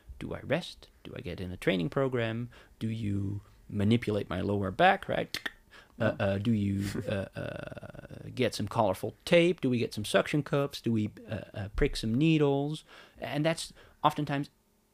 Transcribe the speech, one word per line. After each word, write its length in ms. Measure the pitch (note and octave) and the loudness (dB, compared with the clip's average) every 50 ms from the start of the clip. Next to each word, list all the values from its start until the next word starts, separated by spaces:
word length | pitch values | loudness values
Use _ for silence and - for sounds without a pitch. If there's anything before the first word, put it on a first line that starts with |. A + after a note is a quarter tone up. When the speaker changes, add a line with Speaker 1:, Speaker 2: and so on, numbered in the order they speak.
| - - - - | -20 -18 -12 -10
Speaker 1:
Do 140 | - - - | -8 -8 -8
I 60 | F#2 - | -10 -4
rest? 440 | G2 B2+ C3+ - - - - - - - - _ | -2 -2 -2 -2 -6 -14 -18 -20 -20 -20 -20 _
Do 100 | - - - | -14 -14 -10
I 40 | |
get 200 | - F2 E2+ - | -8 -8 -8 -6
in 100 | F#2 F2+ | -8 -8
a 60 | F2+ - | -8 -2
training 320 | - E3 F#3+ F3+ E3 D3 | 0 2 2 2 0 0
program? 600 | - C#3+ C3+ C3 B2+ A#2+ A#2 A2 A2+ A#2 A#2+ A#2+ - - - - - _ | 0 0 0 2 2 0 0 0 -2 -4 -6 -8 -10 -18 -20 -20 -10 _
Do 80 | - A2 | -4 -4
you 540 | A2+ A2+ A2+ G2+ G2+ G2 G2+ G2+ G#2 G2+ - - - - - - | -4 -2 -2 -2 -2 -2 -2 -2 -4 -6 -8 -12 -20 -20 -16 -8
manipulate 600 | G#2+ G#2 G2 G#2 A#2 A#2+ - G#2 G#2+ G#2 - - | -2 0 4 4 4 4 4 2 0 0 0 -2
my 120 | F2 F#2 | -2 -2
lower 300 | F#2 G2 G#2 G2+ G2 F#2 | 0 0 0 0 0 -2
back, 360 | F#2 - F3 F#3+ G3+ F#3+ - - | 2 4 6 6 6 4 0 -2
right? 280 | - - - - - - - - - - _ _ - - - _ _ - | -2 -2 -2 -4 -6 -8 -8 -10 -10 -10 _ _ -20 -20 -20 _ _ 0
Uh, 120 | A2+ G#2+ - - | 0 0 2 2
Speaker 2:
No. 60 | G#2+ | 0
Speaker 1:
uh, 120 | G2 G2 G2 | 0 0 0
do 140 | G2+ A#2+ | 2 2
you, 320 | A2+ G#2 G2+ G2 G2 G2 G2+ G2+ G2+ G2 | 2 2 2 2 0 0 -2 -2 -4 -4
Speaker 2:
<laughs> 120 | F#2+ G2+ | -4 -2
Speaker 1:
uh, 160 | G#2 G2 F#2+ - - | -2 -4 -4 -6 -8
uh, 960 | - - - - - - - - - - - - - - - - - - G#2+ A2 | -8 -8 -6 -8 -8 -10 -10 -12 -12 -14 -14 -16 -16 -16 -16 -16 -14 -14 -10 -2
get 200 | A#2 B2 G#2+ - | 0 0 0 0
some 120 | - A2 G#2 | -2 -6 -2
colorful 480 | - B2 A2 F#2+ F#2 - - A2 - - _ | 2 2 2 2 2 0 -4 -8 -8 -10 _
tape? 360 | - F3 E3+ E3+ F3 F3+ - | 4 6 6 6 6 2 0
Do 80 | - C3 | 0 0
we 80 | B2 A2+ | 0 0
get 140 | - - - | 0 -2 -4
some 120 | G#2+ G#2 | -6 -4
suction 380 | - - - - - - D3+ - | 0 2 2 2 2 0 0 0
cups? 380 | - D3+ C#3 C#3 C#3+ - - | 0 0 0 0 -2 -4 -4
Do 100 | - B2 | -2 0
we, 180 | A2+ A2 G#2+ G2+ - - - - | 0 0 0 -2 -4 -10 -10 -8
uh, 100 | - F#2+ - - - | -8 -8 -8 -10 -8
uh, 140 | G#2 G2+ G2+ - | -8 -8 -6 0
prick 200 | - D3 C3+ - - | 0 2 2 2 -2
some 160 | - A2 A2+ | -2 0 2
needles?" 680 | B2+ D#3 E3 D#3+ D3+ D3 C#3+ C#3 C#3 C#3+ D3 D#3 - - - - - - - _ - | 4 4 6 6 6 4 4 4 2 0 -2 -6 -8 -10 -16 -20 -20 -20 -20 _ -12
And 260 | - B2 C3 D3 D3+ | -10 -6 -4 0 0
that's 280 | D#3+ E3 - - - - - - - - _ - | 0 0 -2 -4 -10 -12 -18 -20 -20 -10 _ 0
oftentimes 460 | D3+ - - D3 C#3+ C#3+ C#3 D3 - - _ _ _ _ _ _ _ | 2 2 2 -2 -2 -2 -2 -4 -6 -10 _ _ _ _ _ _ _